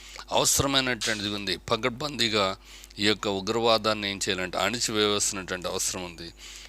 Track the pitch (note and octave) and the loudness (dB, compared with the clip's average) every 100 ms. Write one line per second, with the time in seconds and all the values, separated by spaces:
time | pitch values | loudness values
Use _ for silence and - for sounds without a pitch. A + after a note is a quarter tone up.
0 | - - - A2+ C#3+ - C#3 C3+ B2+ A#2 | -16 -14 0 2 4 2 2 2 2 0
1 | A#2 G#2+ G2+ G#2 G2 F2 - A2+ B2 A#2+ | 0 0 -2 -2 -4 -4 0 0 0 -2
2 | D3 C3 A#2 G#2 F#2+ G2 - - - - | -6 0 2 4 2 0 -12 -20 -18 0
3 | G#2 G2+ G#2+ G2 F#2+ A2+ A#2 A2 G#2+ G#2 | 2 2 2 0 0 2 4 4 4 0
4 | G2+ G2 - F#2 F2+ - G2 A#2+ A#2 G#2+ | -2 -4 -2 -2 -2 0 0 0 0 2
5 | G#2+ G#2 - G2 F2 F#2 F2 F#2 - G2 | 4 4 0 -2 -4 -4 -4 -2 -2 -4
6 | F2+ E2 E2+ - - - | -8 -10 -14 -14 -16 -16